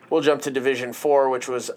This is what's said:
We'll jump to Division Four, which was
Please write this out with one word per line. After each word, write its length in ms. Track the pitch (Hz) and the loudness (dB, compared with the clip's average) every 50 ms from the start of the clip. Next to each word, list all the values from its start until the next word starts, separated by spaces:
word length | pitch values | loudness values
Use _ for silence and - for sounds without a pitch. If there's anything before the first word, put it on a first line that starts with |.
| - - | -10 -2
We'll 100 | - 160 | -2 2
jump 220 | 143 151 147 139 | 4 4 2 2
to 100 | - 147 | 0 -4
Division 400 | 131 135 123 135 135 120 127 123 | -4 -2 0 0 0 0 -4 -8
Four, 380 | 123 - - 151 143 139 135 131 | -8 -4 0 2 4 4 4 2
which 180 | 131 123 - 135 | 0 -2 -4 -4
was 220 | 127 123 110 - - | -6 -6 -6 -8 -6